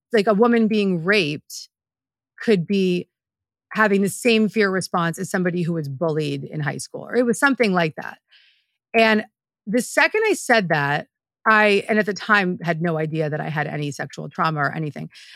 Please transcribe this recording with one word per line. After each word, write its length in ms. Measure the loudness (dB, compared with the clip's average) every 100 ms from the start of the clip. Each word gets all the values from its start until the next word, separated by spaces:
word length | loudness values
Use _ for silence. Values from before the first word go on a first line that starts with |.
| _
like, 140 | 0 2
a 80 |
woman 340 | 4 4 4 2
being 340 | 2 0 0
raped 680 | 2 2 2 -4 -10 -18 -18 _ _ _ _ _ _ _
could 280 | 0 2 2
be 420 | 0 2 0 -4 _ _ _ _ _ _
having 300 | 0 2 4
the 60 | 0
same 400 | 0 2 4 2
fear 220 | 2 0
response 480 | 0 -2 -2 -2 -4
as 120 | -4
somebody 320 | -2 -2 -2
who 100 | -2
was 160 | -4 -6
bullied 560 | -4 -2 -2 -2 -6
in 160 | -8 -6
high 180 | -6 -6
school, 240 | -10 -14 -4
or 100 | 0
it 80 | 0
was 120 | 2
something 340 | 0 2 2
like 220 | 2 0 -4
that. 220 | -12 -16 _ _ _ _ _ _ _
And 300 | 2 4 2 -2 _ _ _ -4
the 160 | -2
second 400 | 0 0 2 2 0
I 80 |
said 340 | 0 2 2 2
that, 400 | 0 0 -2 -6 _ _ _ 2
I, 360 | 4 4 2 2
and 100 | 0
at 80 | 0
the 60 |
time, 440 | -4 0 2 2 -2
had 200 | -4 -2
no 160 | -2 -2
idea 320 | -2 -2 -4
that 100 | -4
I 80 | -4
had 180 | -4 -4
any 240 | -4 -6
sexual 360 | -6 -10 -12 -12
trauma 320 | -4 -2 0
or 140 | -2
anything. 340 | -4 -8 -8 -14 -16 -20